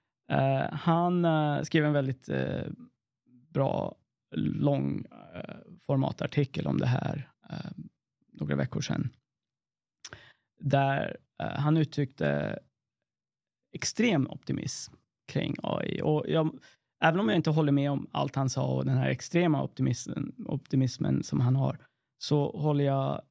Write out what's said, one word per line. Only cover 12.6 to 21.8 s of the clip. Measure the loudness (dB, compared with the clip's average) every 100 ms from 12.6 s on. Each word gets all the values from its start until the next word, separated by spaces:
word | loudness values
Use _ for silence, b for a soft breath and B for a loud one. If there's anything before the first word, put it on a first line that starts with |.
| -12 _ _ _ _ _ _ _ _ _ _ -8
extrem | -6 0 2 4 0
optimism | -4 -6 -4 -4 -8 -12 -16 _ _ -8
kring | -4 -4 -4
A | -2 -2
I. | -2 -2
Och | 0 0 2
jag, | 2 2 -2 b b b 0
även | 2 2
om | 2
jag | 2
inte | 2
håller | 4 4
med | 2 0
om | -2 -4
allt | -4 -2 0
han | -2
sa | 0 -2 0
och | 0
den | 2
här | 2
extrema | -2 0 2 4 2
optimismen, | 0 -2 0 0 -4 -6 -6 -10 -6
optimismen | -6 -2 2 2 0 0 0
som | 0 0
han | 2 4
har, | 2 -2